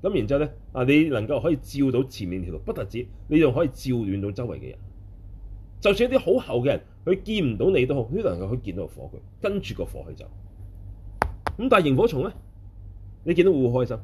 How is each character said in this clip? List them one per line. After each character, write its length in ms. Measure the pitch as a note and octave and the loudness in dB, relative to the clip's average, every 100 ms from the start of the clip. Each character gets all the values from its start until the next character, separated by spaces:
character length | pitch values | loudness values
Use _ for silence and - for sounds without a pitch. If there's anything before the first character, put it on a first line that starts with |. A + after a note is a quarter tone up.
咁 160 | - F#3+ | 2 0
然 80 | G#2+ | 2
之 80 | |
後 60 | C#3 | 2
呢， 100 | D3 - - | 0 -4 -10
啊， 120 | C3 B2+ | -2 6
你 240 | D3 D#3+ | 6 6
能 180 | B2 G#2+ | 2 0
夠 140 | C#3 | 0
可 100 | D#3 | 2
以 60 | C#3+ | 0
照 340 | - C#3 C#3 | -2 0 2
到 120 | B2 B2+ | 2 0
前 200 | - F#2+ | -4 -6
面 140 | F#2 | -4
條 120 | F2 | -6
路， 60 | D#2+ | -8
不 120 | - | -6
特 120 | - G2 | -6 -6
止， 200 | A2+ A#2+ - - | -6 -8 -12 2
你 120 | D3+ | 6
仲 140 | D3+ | 6
可 120 | B2 E3+ | 4 0
以 20 | |
照 280 | - C3 B2 | -2 -2 0
暖 240 | G#2 G2 | 0 -2
到 100 | G2+ | -2
周 160 | G2 A#2+ | -4 -6
圍 100 | C#2+ | -8
嘅 120 | B1+ | -10
人。 80 | - - - - - - - - - - - | -14 -16 -16 -18 -16 -16 -16 -14 -14 -16 -2
就 120 | G#3+ | 2
算 160 | F#3+ A#3+ | 4 4
一 40 | |
啲 60 | C4 | 4
好 340 | - B3+ - | 4 2 2
厚 80 | A#2+ | 0
嘅 40 | C3 | 2
人， 140 | F3+ - - - | 0 -4 -8 0
佢 160 | F#3+ | 0
見 300 | - G#3+ D3 | 2 0 0
唔 40 | G#2 | 2
到 120 | D3+ | 4
你 140 | F3+ B2+ | 4 2
都 100 | C#3 | 0
好， 60 | A2+ | -2
佢 140 | F3 | -2
都 60 | G#3 | 0
能 100 | F2 | -2
夠 100 | F#2+ | -4
可 60 | B2 | -4
以 40 | |
見 160 | G2+ F2+ | -6 -8
到 80 | F2 | -8
個 0 | |
火 220 | - B1+ | -10 -14
炬， 80 | - - - | -14 -18 -6
跟 200 | G2+ G2+ | -2 -2
住 140 | - - | -6 -6
個 100 | E2+ | -6
火 200 | C2 C#2+ | -8 -12
去 80 | - | -14
走。 100 | - - - - - - - - - - - - - - | -14 -16 -18 -16 -16 -14 -16 -14 -14 -2 -2 -2 -8 -4
咁 100 | B3 | 2
但 120 | A3+ | 4
係 100 | D#3 | 4
螢 40 | C3 | 4
火 120 | A3+ | 4
蟲 160 | C#3+ | 2
呢？ 80 | F#3 - - - - - - - - - - | -4 -6 -18 -20 -18 -16 -16 -16 -18 -10 -2
你 80 | |
見 120 | F3 F#3 | 6 6
到 60 | |
會 60 | D3+ | 6
唔 140 | B2+ | 4
會 120 | B2 A#2+ | 4 0
開 20 | |
心？ 80 | A2 | -2